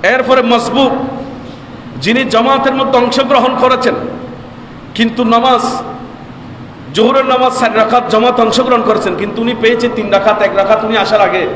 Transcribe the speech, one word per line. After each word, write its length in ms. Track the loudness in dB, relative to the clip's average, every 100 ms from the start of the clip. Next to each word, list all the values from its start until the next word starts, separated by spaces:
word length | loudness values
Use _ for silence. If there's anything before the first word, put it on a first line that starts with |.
| 2
এরপরে 360 | 0 2 2
মাসবুক, 500 | 4 0 0 2 2 0 -6 -8 -10 -12 -14 -16 -16 -16 -14 -6
যিনি 220 | -2 0
জামাতের 500 | 2 2 2 2 2
মধ্যে 260 | 0 2 2
অংশগ্রহণ 560 | 2 0 2 2 2 2
করেছেন 340 | 2 2 0 -2 -6 -10 -12 -14 -16 -18 -18 -18 -14 -2
কিন্তু 280 | -2 0
নামাজ, 580 | 2 2 4 2 0 -6 -8 -12 -14 -16 -18 -16 -16 -16 -16 -16 -6
জোহরের 320 | 2 2 4 2
নামাজ 340 | 2 2 2
চার 180 | 0 2
রাকাত 320 | 2 2 2
জামাত 300 | 2 2 4
অংশগ্রহণ 420 | 2 2 2 2
করেছেন 340 | 2 0 -2 -4
কিন্তু 260 | -4 -2
উনি 140 | -2 0
পেয়েছে 280 | 2 2 0
তিন 200 | -2 0
রাকাত, 320 | 2 2 2
এক 100 | 2 2
রাকাত 280 | 2 2
উনি 140 | 2 -2
আসার 240 | 2 2
আগে 260 | 2 0 -2